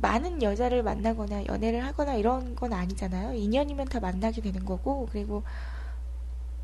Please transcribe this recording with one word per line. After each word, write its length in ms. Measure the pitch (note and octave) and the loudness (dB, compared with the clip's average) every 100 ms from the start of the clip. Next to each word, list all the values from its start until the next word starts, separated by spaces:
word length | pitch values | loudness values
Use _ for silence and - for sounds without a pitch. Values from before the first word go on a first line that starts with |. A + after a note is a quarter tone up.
많은 420 | G3 A3 F4 E4+ | 4 4 2 2
여자를 400 | G#3+ G3+ B3 B3 | 2 4 4 4
만나거나 640 | G#3+ G3+ A3 A3+ G#3 G3+ - | 2 2 2 0 -2 -2 -2
연애를 380 | G3+ A3 A#3 C4+ | 0 2 2 0
하거나 280 | D4 C#4+ | 0 0
이런 400 | A#3+ A3 C4 B3+ | 4 4 2 0
건 180 | A#3 B3 | -4 -2
아니잖아요. 640 | F#3+ F3+ F#3+ F#3+ F#3 G#3+ | 0 -2 -2 -2 -2 -2
인연이면 540 | A#3+ G3+ B3+ D4 C#4 C4+ | 0 2 4 2 0 -2
다 120 | A#3+ | 0
만나게 400 | F#3 F#3 A3+ A3+ | 0 0 0 0
되는 240 | G#3 F#3 | -2 -2
거고, 440 | F#3+ F3+ C4+ C#4 A3+ | -2 -2 0 -2 -2
그리고 300 | G#3 G#3 G#3 - - - - - - - - - - - - | -2 -2 -4 -4 -6 -6 -6 -6 -6 -6 -6 -6 -6 -6 -6